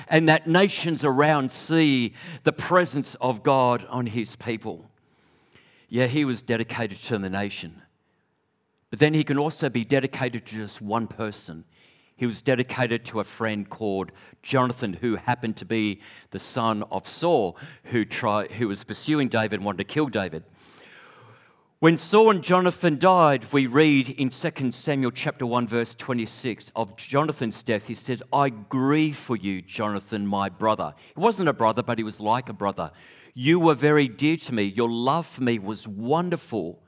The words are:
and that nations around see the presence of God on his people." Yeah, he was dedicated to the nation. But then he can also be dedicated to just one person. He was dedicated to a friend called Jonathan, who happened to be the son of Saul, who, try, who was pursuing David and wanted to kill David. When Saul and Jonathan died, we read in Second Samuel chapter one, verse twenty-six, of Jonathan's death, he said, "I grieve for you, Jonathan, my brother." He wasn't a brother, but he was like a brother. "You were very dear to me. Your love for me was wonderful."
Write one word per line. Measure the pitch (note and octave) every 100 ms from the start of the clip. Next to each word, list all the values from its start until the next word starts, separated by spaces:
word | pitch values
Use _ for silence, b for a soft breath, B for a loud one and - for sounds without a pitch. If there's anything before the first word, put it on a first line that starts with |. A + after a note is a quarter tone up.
| B
and | D#3+ D#3+
that | D#3 E3
nations | E3+ G3 - E3 D#3 D3+
around | C3 D3 D3+ C3
see | - - D#3+ D#3 C3 A#2 B B D#3
the | -
presence | - - F3+ F3 C#3+ C3 -
of | B2+ A2+
God | C#3+ C3+ B2 A#2+ -
on | B2 A#2+
his | A2 A2 -
people." | - A2+ A2 E2+ - _ b b b b b b b b b
Yeah, | A#2 B2+
he | C#3+ C#3+
was | A#2+
dedicated | - A#2 A#2 - A2 F#2+
to | - A2
the | F#2+
nation. | F#2+ G2+ - E2 E2 - _ _ _ _ _ _ _ _ _ _
But | A2
then | D3+
he | D#3
can | D3+ C#3
also | D3+ D#3 D3
be | A#2+ A2+
dedicated | C#3+ C3+ - B2+ A#2 -
to | G#2+
just | G#2+ -
one | G#2 A2+ A2
person. | - A2 G2+ - E2 - b b b b -
He | B2
was | G2+
dedicated | - B2+ B2 - B2 A2+ -
to | A2+
a |
friend | G2 - A2+ G#2+ G2
called | - A2 F#2+ F2+ b b b
Jonathan, | - C3 B2 B2 A2+
who | E2+ B2 G#2
happened | - A#2+ A2+ G#2+
to | F#2
be | A2+ G#2+ G2 B B B
the | -
son | - - A2+ G#2+ G#2
of | F#2+ -
Saul, | - E3+ D#3+ G2 B B B
who, | - B2
try, | G#2 - A#2 G#2 G2
who | G#2 A#2
was | G2
pursuing | - G#2+ - D3+ C3
David | A2+ A2 G2+
and | G2+
wanted | F#2+ G2
to |
kill | D3 D3
David. | A2 F#2+ D#2+ - b b b b b b b b b b b b _
When | D#3+ E3
Saul | - G#3 A3
and | G3
Jonathan | D3+ F3+ F3+ E3+ F3 C#3+
died, | F#3 F#3 D#3 C3+ A2
we | C#3+ C3
read | B2+ D#3 C#3 B2+
in | C3 C3
Second | - E3 - C3
Samuel | A#2 - C#3 B2+
chapter | A#2+ D#3 - B2
one, | A#2+ A#2
verse | A#2 A#2
twenty-six, | - - B2 A2 - B2+ G#2 - -
of | G#2+ -
Jonathan's | - C#3 D3+ D3 A#2 -
death, | - G#2+ G#2+
he | A2
said, | - A#2+ -
"I | C#3 C#3
grieve | A2+ G2+ C3+ C3 D3+ D#3 C#3+
for | - A2+
you, | F#2+ F#2+
Jonathan, | F2+ - G#2+ G2+ - G#2+ G2+
my | G2+ G2
brother." | F2 A2 G#2+ D#2+ b b
He | -
wasn't | G#3 G3 E3+
a |
brother, | C3 A2+ A2
but | A#2+ A#2
he |
was | A2 F#2+
like | G#2 A#2+ B2+
a |
brother. | G2+ G2+ F#2+ E2 b b b b
"You | - C3 F3
were | E3 C#3
very | D3 D3+ C#3
dear | G#2 C#3+ E3
to | -
me. | A#2+
Your | G2+ G2+ A#2
love | A#2 B2 D#3 E3
for | -
me | B2+ A#2
was | F#2+ G#2 A2+
wonderful." | G2 A2+ D#3+ F3 E3+ - A2 E2 F2